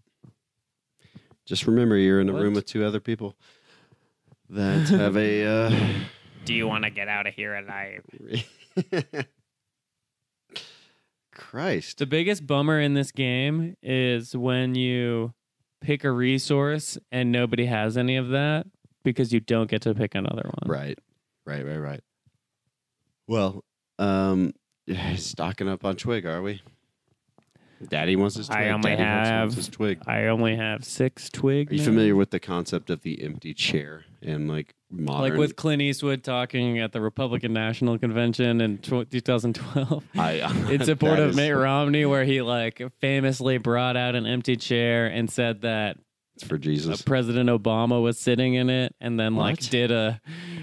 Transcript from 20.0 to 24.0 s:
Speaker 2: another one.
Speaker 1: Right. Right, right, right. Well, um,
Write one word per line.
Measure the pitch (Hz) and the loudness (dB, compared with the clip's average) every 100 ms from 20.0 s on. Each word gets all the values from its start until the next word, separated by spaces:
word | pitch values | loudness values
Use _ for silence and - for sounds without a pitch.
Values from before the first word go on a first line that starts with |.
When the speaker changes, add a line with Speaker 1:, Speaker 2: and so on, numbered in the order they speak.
| 107 98 | -2 -2
Speaker 2:
another | 98 - - - | -4 -4 -6 -6
one. | - | -4
Speaker 1:
Right. | 73 71 - _ _ _ _ - | -4 -6 -10 _ _ _ _ -10
Right, | 73 69 | -8 -6
right, | 78 | -6
right. | 73 69 - _ _ _ _ _ _ _ _ _ _ _ - | -8 -10 -14 _ _ _ _ _ _ _ _ _ _ _ -4
Well, | 113 98 98 - _ _ | 0 0 -2 -12 _ _
um, | - | -2